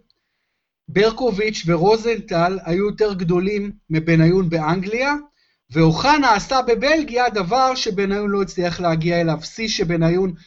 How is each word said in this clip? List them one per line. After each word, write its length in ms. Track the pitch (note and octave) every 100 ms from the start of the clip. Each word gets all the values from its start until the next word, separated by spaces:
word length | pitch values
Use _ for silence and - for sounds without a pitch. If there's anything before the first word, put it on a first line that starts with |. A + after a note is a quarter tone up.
| _ _ _ _ _ _ _ _ -
ברקוביץ' 720 | F#3 A3 A3 B3 F#3+ G#3+ G#3+ E3
ורוזנטל 920 | E3+ F#3+ A3 A3+ A3 - E3+ E3+ F#3+
היו 220 | E3 F3+ G#3
יותר 280 | G#3 G#3+
גדולים 580 | F#3+ F3 F3+ F#3 G#3 G3+ - -
מבניון 580 | D#3 D#3+ E3 D#3+ F#3+ F3+
באנגליה, 680 | E3 D3+ F#3 F#3 A3+ C#4 D4 D4 _ _ _ _
ואוחנה 640 | D3 D#3+ D#3+ C4 D4+ C4+
עשה 280 | G#3 - C4
בבלגיה 680 | B3 A3 C4 D#4+ B3+ A#3 B3
דבר 440 | G#3 F3 B3 C4
שבניון 560 | B3+ A#3 F#3+ G3 G3 G#3
לא 120 | G3+
הצליח 380 | F#3+ - F3 E3+
להגיע 400 | F3+ E3 E3 E3+
אליו, 180 | E3 D#3
שיא 260 | - - A3
שבניון, 640 | - E3+ E3+ E3 F3 F#3+ E3+